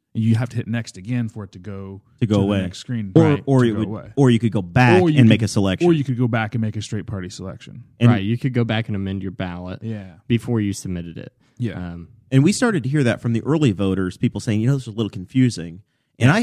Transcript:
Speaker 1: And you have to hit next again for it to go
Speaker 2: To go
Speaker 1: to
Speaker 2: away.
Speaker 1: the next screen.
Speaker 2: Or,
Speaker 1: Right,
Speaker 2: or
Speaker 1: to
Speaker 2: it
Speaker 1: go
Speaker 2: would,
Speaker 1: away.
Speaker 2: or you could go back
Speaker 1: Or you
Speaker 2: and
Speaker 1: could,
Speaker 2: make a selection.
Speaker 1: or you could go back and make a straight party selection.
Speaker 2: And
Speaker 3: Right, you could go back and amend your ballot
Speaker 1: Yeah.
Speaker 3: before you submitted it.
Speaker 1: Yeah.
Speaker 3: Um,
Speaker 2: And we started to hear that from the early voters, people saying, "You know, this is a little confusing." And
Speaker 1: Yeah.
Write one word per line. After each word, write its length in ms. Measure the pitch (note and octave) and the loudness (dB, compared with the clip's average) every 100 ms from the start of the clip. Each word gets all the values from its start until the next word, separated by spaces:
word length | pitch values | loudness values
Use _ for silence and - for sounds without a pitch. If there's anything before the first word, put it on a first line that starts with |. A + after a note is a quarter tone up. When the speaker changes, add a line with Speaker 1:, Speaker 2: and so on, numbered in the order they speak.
| _ | _
Speaker 1:
And 80 | A2+ | -2
you 120 | A2+ A2+ | 0 2
have 120 | B2+ | 0
to 60 | A#2 | -6
hit 100 | - | -6
next 300 | A#2 A2 F#2 | -6 -8 -14
again 320 | G2 B2 A2+ | -8 -6 -6
for 160 | A2 | -8
it 80 | G2 | -16
to 60 | F#2+ | -16
go 420 | F#2+ G2 G2 G2 _ - | -16 -14 -14 -16 _ -6
Speaker 2:
To 60 | G#2+ | 0
go 100 | G#2 | 2
Speaker 1:
to 60 | |
Speaker 2:
away. 140 | G2 G2 | 4 0
Speaker 1:
the 40 | |
next 140 | F#2 - | -2 -8
screen. 340 | - A#2 G2+ | -10 -8 2
Speaker 2:
Or, 80 | F#2 | 6
Speaker 1:
Right, 200 | D#3 C#3+ - | 6 2 2
Speaker 2:
or 180 | C3 | 4
Speaker 1:
to 40 | A#2+ | 4
Speaker 2:
it 40 | |
Speaker 1:
go 60 | G#2+ | 0
Speaker 2:
would, 80 | G#2 | -4
Speaker 1:
away. 240 | G#2+ G#2+ C3+ | -8 -8 2
Speaker 2:
or 140 | C3+ | 4
you 80 | A#2 | 4
could 140 | A#2 | 2
go 100 | G#2 | -2
back 400 | F2 G#2 B2 F#3 | -2 2 6 6
Speaker 1:
Or 80 | F3 | 6
you 80 | D3+ | 6
Speaker 2:
and 60 | A2+ | 6
Speaker 1:
could, 20 | |
Speaker 2:
make 140 | G#2+ | 6
a 60 | A2 | 2
selection. 400 | G#2+ G2 F#2 F3 | 0 0 2 2
Speaker 1:
or 40 | |
you 120 | E3 | 2
could 120 | C3+ A#2+ | 0 -2
go 120 | B2 | -2
back 260 | A2+ G#2+ | -2 -4
and 80 | A#2 | -4
make 140 | A2 G#2+ | -4 -6
a 60 | |
straight 240 | - G#2+ - | -8 -10 -8
party 220 | G2 F2+ | -10 -12
selection. 560 | - F#2 - - - - - | -12 -14 -14 -18 -20 -16 2
Speaker 2:
And 100 | A#2 | 4
Speaker 3:
Right, 120 | G#2 | 4
you 160 | G2+ A#2+ | 0 -2
could 160 | C#3 | -2
go 100 | A#2+ | -2
back 220 | A2+ A2 A2 | -2 -2 -4
and 80 | G2+ | -6
amend 260 | F#2+ F#2+ | -6 -6
your 100 | F#2+ | -8
ballot 500 | F2 F#2 F2 F2+ F#2 | -8 -10 -8 -12 -12
Speaker 1:
Yeah. 320 | A2 G#2+ F#2+ E2+ - | -10 -12 -14 -14 -2
Speaker 3:
before 320 | A#2 A#2 A#2 | -2 0 -2
you 120 | G2+ | -2
submitted 460 | G2 - F2+ E2+ D#2+ | -4 -8 -8 -10 -14
it. 140 | - _ _ - | -18 _ _ -8
Speaker 1:
Yeah. 340 | A#2 F2 F2 | -8 -8 -12
Speaker 3:
Um, 160 | E2+ E2+ _ - | -14 -18 _ 0
Speaker 2:
And 120 | C3+ | 4
we 100 | D#3 | 4
started 300 | G#3 A#3+ F#3+ | 2 -2 -2
to 40 | A#2 | -2
hear 160 | D3+ | 0
that 160 | A#2+ - | 0 0
from 140 | A#2+ | -2
the 80 | A2+ | -4
early 300 | - D#3+ C#3+ | 0 2 2
voters, 440 | F#2 G2 F#2+ F#2 - | 2 -2 -2 -4 -2
people 240 | B2 G2+ | -4 -4
saying, 200 | - G#2+ | -4 -2
"You 60 | A#2 | 0
know, 60 | |
this 80 | C#3 | -2
is 120 | A#2+ | -6
a 20 | G#2 | -6
little 140 | G#2 | -6
confusing." 720 | G#2+ F2+ C3 B2+ F#2+ E2 F2 _ _ _ - | -6 -6 0 0 0 -12 -16 _ _ _ 0
And 100 | B2 | 2
Speaker 1:
Yeah. 60 | G3 | 2